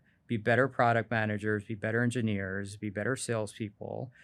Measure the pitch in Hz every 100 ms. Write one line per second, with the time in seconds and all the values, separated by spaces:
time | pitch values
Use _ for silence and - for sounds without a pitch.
0 | - _ - 113 113 117 135 131 120 117
1 | 107 113 107 104 107 104 101 104 110 113
2 | 123 123 110 101 95 98 98 107 107 101
3 | 110 131 - 113 107 - 104 - - 110
4 | 123 -